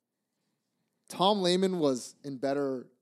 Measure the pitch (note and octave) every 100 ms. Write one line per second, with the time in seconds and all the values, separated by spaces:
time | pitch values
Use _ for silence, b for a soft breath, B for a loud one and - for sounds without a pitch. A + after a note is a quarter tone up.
0 | _ _ _ _ _ _ _ _ _ _
1 | _ - F#3 G#3 F3+ F3+ F#3+ F#3 D3 B2+
2 | - - C#3+ C3+ C3+ C#3+ C#3 C3 A#2 _